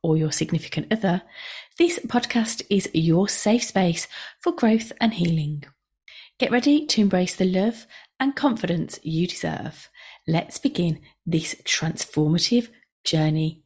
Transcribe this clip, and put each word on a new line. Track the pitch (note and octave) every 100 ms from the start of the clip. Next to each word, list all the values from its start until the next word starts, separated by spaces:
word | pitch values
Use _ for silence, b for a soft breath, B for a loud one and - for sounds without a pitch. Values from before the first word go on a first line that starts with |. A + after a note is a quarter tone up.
or | E3 D#3
your | D#3
significant | - D#3+ E3 - - -
other, | A3 G3 F3+ - B B B B -
this | E4+ F4
podcast | A3+ A#3+ - A#3 A3 - -
is | G3+ -
your | E3 E3 E3 G3+
safe | - - A#3
space | - G3 F#3 E3 - B B B
for | -
growth | E4+ A3+ A3+ A3 -
and | A#3
healing. | A3 F3 E3 D3 D3 - _ _ _ - B B B
Get | B3
ready | A#3+ B3+ D4 D4+
to | -
embrace | G3+ F#3 F3+ -
the | F#3+
love | F#3 G#3 A3+ - B B -
and | C4+ C#4
confidence | C#4+ A#3 F3+ E3+ - -
you | - D#3+ F3
deserve. | - E3 D#3 - - - B B B B
Let's | D#3+ - -
begin | C#4 - F3 D3+ b b
this | - E3 D#3+ -
transformative | - - D#3+ E3 - - D3+ E3+ - A#3+ A#3 b b _
journey | - D#3+ D#3 D#3 D#3 D#3+